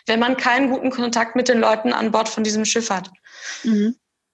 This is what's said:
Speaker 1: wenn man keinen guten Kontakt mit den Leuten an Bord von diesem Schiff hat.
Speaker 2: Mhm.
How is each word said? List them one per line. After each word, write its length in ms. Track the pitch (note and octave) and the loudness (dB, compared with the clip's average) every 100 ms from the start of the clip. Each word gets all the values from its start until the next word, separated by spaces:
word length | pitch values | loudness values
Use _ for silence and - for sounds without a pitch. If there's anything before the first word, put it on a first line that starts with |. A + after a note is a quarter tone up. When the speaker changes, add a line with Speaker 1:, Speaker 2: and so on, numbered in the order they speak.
| - | -2
Speaker 1:
wenn 120 | A3+ | 0
man 160 | A#3+ B3+ | 2 0
keinen 320 | B3+ A#3+ C4+ | 0 2 2
guten 220 | C4 B3+ | 0 -2
Kontakt 460 | B3+ A#3+ A#3 A#3 B3+ | -2 -2 0 0 0
mit 120 | B3 | 2
den 120 | A#3 | 2
Leuten 320 | A3 A3 A#3 | 2 2 0
an 180 | - A3 | 0 0
Bord 180 | A3 A3 | 0 0
von 160 | - | -2
diesem 200 | G#3+ G#3+ | -2 -2
Schiff 260 | G#3+ A#3 A3+ | 0 -2 -2
hat. 180 | F#3+ F#3 _ - - - - | -4 -6 _ -20 -18 -14 -6
Speaker 2:
Mhm. 320 | - G#3+ G#3+ B3 _ _ _ | 0 2 2 -2 _ _ _